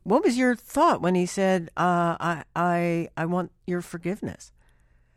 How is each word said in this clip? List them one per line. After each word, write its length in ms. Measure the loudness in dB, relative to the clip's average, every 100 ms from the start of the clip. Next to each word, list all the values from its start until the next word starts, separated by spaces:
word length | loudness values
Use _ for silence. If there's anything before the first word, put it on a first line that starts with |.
what 220 | 0 2
was 120 | 2 2
your 200 | 2 0
thought 440 | -4 2 2 4
when 140 | 2
he 120 | 2 0
said, 440 | 0 2 2 -2 -2
uh, 400 | 0 2 0 0
"I, 260 | -2 -4 -6 -2
I, 520 | 0 0 0 -2 -4 -6
I 80 | -4
want 260 | -2 -4 -10 -6
your 140 | -6
forgiveness"? 720 | -6 -8 -8 -6 -8 -12 -18 _ _ _ _ _ _